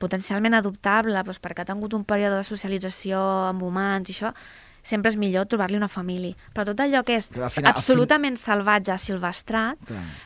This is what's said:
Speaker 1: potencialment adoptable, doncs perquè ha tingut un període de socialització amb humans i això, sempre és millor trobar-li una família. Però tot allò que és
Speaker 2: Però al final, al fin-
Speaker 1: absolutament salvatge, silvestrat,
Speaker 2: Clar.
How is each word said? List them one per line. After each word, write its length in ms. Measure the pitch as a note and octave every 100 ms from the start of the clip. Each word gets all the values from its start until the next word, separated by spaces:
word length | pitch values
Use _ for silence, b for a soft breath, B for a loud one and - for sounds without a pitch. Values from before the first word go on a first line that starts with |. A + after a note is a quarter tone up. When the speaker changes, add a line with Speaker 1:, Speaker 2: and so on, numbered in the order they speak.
Speaker 1:
potencialment 540 | F3+ F#3+ - G3+ A3 A3+
adoptable, 640 | G3+ G3 G3+ G#3+ A3+ G3
doncs 160 | F#3 F#3
perquè 240 | F3 E3+
ha 60 | F3
tingut 240 | G3+ G#3+
un 100 | G#3+ G3+
període 320 | G#3 G3+ G3
de 80 | G3
socialització 720 | G#3 G3 F#3+ F#3 - F#3+ F#3+ F#3+ F#3+ F#3
amb 120 | F#3 F3+
humans 400 | F#3 G3+ G3 F#3
i 80 | F#3
això, 160 | G#3+ B B B B B -
sempre 240 | G#3+ A3
és 60 | G#3+
millor 300 | G3+ F#3 G3+
trobar-li 260 | A3 F#3 G#3
una 120 | G#3
família. 460 | G3 F3+ F3+ F3+ - b
Però 100 | -
tot 160 | G3+ G#3
allò 220 | C#4+ C4+
que 120 | B3 A#3
és 100 | -
Speaker 2:
Però 160 | B3
al 60 | A#3+
final, 220 | - C4+
al 20 |
fin- 80 | C3
Speaker 1:
absolutament 540 | - B3 B3 D4+ C#4+ B3
salvatge, 580 | - G#3 G3+ G#3 G3 F#3+
silvestrat, 840 | - F#3 F3 F3+ - A3 A3+ D#4
Speaker 2:
Clar. 180 | - G#2 E2+ B